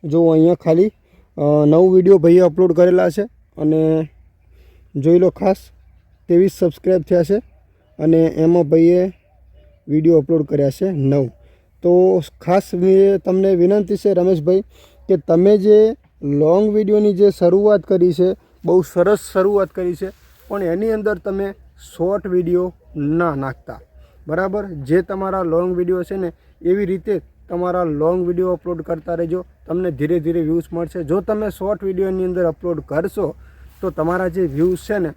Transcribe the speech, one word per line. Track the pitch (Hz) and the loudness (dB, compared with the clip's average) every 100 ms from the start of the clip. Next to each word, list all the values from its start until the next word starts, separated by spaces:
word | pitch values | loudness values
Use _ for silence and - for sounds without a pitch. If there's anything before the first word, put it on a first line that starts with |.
જો | 156 156 165 | -2 2 4
અહીંયા | 160 165 | 4 4
ખાલી, | 180 170 165 208 _ _ _ _ - | 2 0 2 2 _ _ _ _ -4
અ, | 147 151 147 | 0 2 4
નવ | 156 185 | 4 6
વીડિયો | 185 185 196 | 4 6 4
ભાઈએ | 160 175 | 6 4
અપલોડ | 180 156 185 | 4 2 0
કરેલા | 170 180 185 180 | 4 4 4 0
છે | 165 208 _ _ - | -2 -8 _ _ -6
અને | 156 156 160 160 156 _ _ _ _ _ _ _ _ 151 | -2 0 0 -2 -4 _ _ _ _ _ _ _ _ -4
જોઈ | 143 175 | 2 4
લો | 185 | 2
ખાસ | - 196 190 - _ _ _ _ _ _ | 0 -2 -2 -6 _ _ _ _ _ _
ત્રેવીસ | 175 190 - | 2 2 0
સબસ્ક્રાઇબ | 175 - 175 185 | -4 -2 -2 -2
થયા | 156 180 | 0 -2
છે | 160 202 - _ _ _ _ - | 0 -2 -6 _ _ _ _ -6
અને | 156 165 | 0 2
એમાં | 165 - 160 175 | 2 0 2 2
ભાઈએ | 151 160 165 180 185 - _ _ _ _ _ _ - | 2 2 4 2 0 -6 _ _ _ _ _ _ -4
વીડિયો | 151 156 165 | 0 2 2
અપલોડ | 135 165 | 2 -2
કર્યા | 147 147 139 | -2 -2 -2
છે | - 190 | -2 -4
નવ. | 170 135 143 127 - _ _ _ _ | -2 0 0 -2 -8 _ _ _ _
તો | 175 180 185 185 151 _ | 0 2 4 0 -4 _
ખાસ | - 185 - | -2 -2 -2
મેં | 180 185 190 196 196 | -2 2 4 4 2
તમને | - 185 190 | -2 0 0
વિનંતી | 185 175 208 202 202 | 2 2 2 -2 -2
છે | 202 | 0
રમેશભાઈ | 180 180 180 151 190 - _ _ _ - | 0 0 0 0 -2 -2 _ _ _ -2
કે | 185 | -2
તમે | - 165 185 208 | 0 2 4 4
જે | 196 208 220 - _ _ | 4 4 4 0 _ _
લોંગ | 143 143 151 180 214 | -4 0 2 2 2
વીડિયોની | 208 202 208 208 | 0 0 2 2
જે | 185 202 | 2 2
શરૂઆત | 190 175 185 208 208 | 2 2 4 2 2
કરી | - 190 180 | 0 0 2
છે, | 156 180 190 _ _ | 2 -2 -2 _ _
બહુ | - 185 | 0 0
સરસ | 175 180 175 208 - | 0 -2 0 0 -2
શરૂઆત | 196 190 202 185 | -2 0 0 -2
કરી | - 180 | -4 -8
છે, | 180 190 - _ _ - | -6 -10 -12 _ _ -12
પણ | 202 | -6
એની | 180 175 220 | -4 -4 -2
અંદર | 220 208 202 | -2 -4 -6
તમે | 202 190 196 202 - _ - - | -6 -6 -6 -10 -20 _ -20 -6
શોર્ટ | 170 202 196 | -4 -4 -2
વીડિયો | 180 170 180 180 - _ 156 | -4 0 -2 -4 -10 _ -8
ના | 143 160 175 | -4 -2 -2
નાખતા, | 139 135 131 - 113 _ - - _ - | -2 -8 -10 -16 -20 _ -20 -20 _ -8
બરાબર? | 160 190 202 | -6 -4 -6
જે | 202 160 131 170 | -8 -12 -2 -2
તમારા | 175 190 190 190 | 0 -6 -4 -4
લોંગ | 175 160 180 180 | -2 -2 -4 -4
વીડિયો | 180 185 | -2 -4
છે | 175 196 | -4 -8
ને, | 175 - _ _ | -8 -10 _ _
એવી | 165 196 | -2 -2
રીતે | 196 190 220 190 - _ _ | -2 -4 -4 -6 -6 _ _
તમારા | 175 180 180 | -6 -4 -2
લોંગ | 175 147 156 180 175 | -4 -2 -2 0 -2
વીડિયો | 175 185 | -2 -2
અપલોડ | 175 180 170 | -4 -6 -10
કરતા | 160 165 151 | -8 -8 -6
રહેજો, | 165 170 180 175 _ - | -6 -4 -6 -10 _ -8
તમને | 170 180 | -6 -4
ધીરે | 135 151 175 | -4 -2 -2
ધીરે | 156 170 | -2 -4
વ્યૂઝ | 156 170 160 | -2 -4 -4
મળશે. | 165 170 185 | -8 -8 -8
જો | 151 180 | -4 -4
તમે | 180 214 214 | -2 -4 -6
શોર્ટ | - 196 208 | -6 -6 -4
વીડિયોની | 196 185 190 185 | -6 -4 -4 -4
અંદર | 185 180 | -4 -2
અપલોડ | 175 156 175 160 | -2 -2 -6 -8
કરશો | - 147 185 - 175 - - - - _ | -6 -6 -6 -4 -6 -6 -20 -20 -20 _
તો | 185 | -10
તમારા | 165 160 180 185 | -4 -4 -2 -4
જે | 170 | -2
વ્યૂઝ | 175 139 175 185 | -4 0 -2 -2
છે | - 208 | -4 -4
ને | 165 | -4